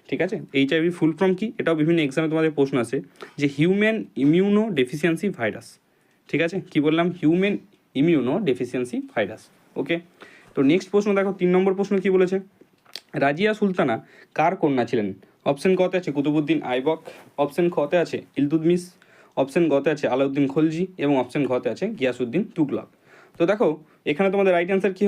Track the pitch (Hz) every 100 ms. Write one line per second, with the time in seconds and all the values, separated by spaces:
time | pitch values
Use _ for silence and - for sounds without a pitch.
0 | - 131 180 196 143 139 139 160 170 170
1 | 160 156 190 185 220 - 165 160 151 170
2 | 143 160 160 160 160 147 139 139 113 135
3 | - - - - 143 143 165 202 214 220
4 | - - 143 170 202 208 226 151 131 151
5 | 170 165 208 - 110 98 - - _ _
6 | _ _ - 143 165 185 - 151 147 160
7 | 175 - 147 175 196 202 - _ _ 127
8 | 160 156 120 180 175 123 123 131 123 247
9 | 277 - 101 - - _ _ - 139 170
10 | - - - - - - 139 180 - 202
11 | 208 196 196 190 180 180 190 190 196 196
12 | 190 185 180 190 190 _ _ _ _ -
13 | _ 151 139 151 214 214 202 185 147 113
14 | - - - - 160 196 156 131 113 120
15 | 101 98 _ _ 147 143 190 185 180 180
16 | 165 143 143 151 147 156 - 127 139 160
17 | - - - - 143 - 175 175 143 175
18 | 160 - - - 143 160 160 180 175 -
19 | _ - - - 131 175 165 139 147 147
20 | 143 123 139 139 135 160 160 156 185 -
21 | 143 139 123 156 127 127 120 110 202 190
22 | 131 120 117 147 214 - 139 - - _
23 | _ - - - 170 208 196 156 - _
24 | - 151 196 196 190 175 170 190 196 190